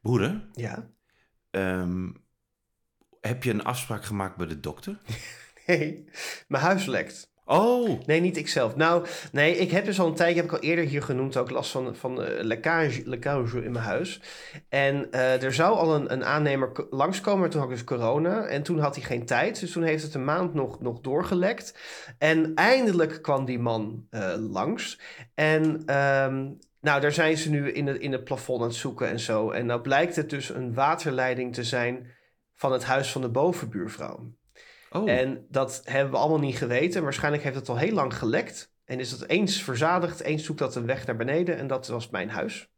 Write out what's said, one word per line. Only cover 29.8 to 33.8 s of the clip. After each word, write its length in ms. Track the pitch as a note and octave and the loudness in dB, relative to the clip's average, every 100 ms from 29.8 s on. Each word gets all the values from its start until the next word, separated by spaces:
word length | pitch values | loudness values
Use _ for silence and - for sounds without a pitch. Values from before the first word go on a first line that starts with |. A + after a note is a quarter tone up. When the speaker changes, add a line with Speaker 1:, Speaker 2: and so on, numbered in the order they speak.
Speaker 2:
blijkt 340 | B2+ C#3 F3 F3 | 2 2 2 0
het 140 | D3 | -4
dus 200 | C#3+ C3 | -6 -6
een 240 | - B2 | -6 -4
waterleiding 800 | A#2 C#3 E3 D#3 C3 B2+ B2+ B2 | 0 2 2 -2 0 0 0 -4
te 100 | A#2+ | -4
zijn 480 | A#2 B2+ A#2+ B2+ A#2+ _ _ _ _ _ | -2 0 0 -2 -10 _ _ _ _ _
van 160 | C#3 | 0
het 120 | B2+ | 0
huis 280 | - C3 C3+ | 2 0 0
van 100 | C3+ | -2
de 80 | B2+ | -2
bovenbuurvrouw. 1080 | A#2+ E3+ F3 A#2 G#2 | 2 2 0 -6 -6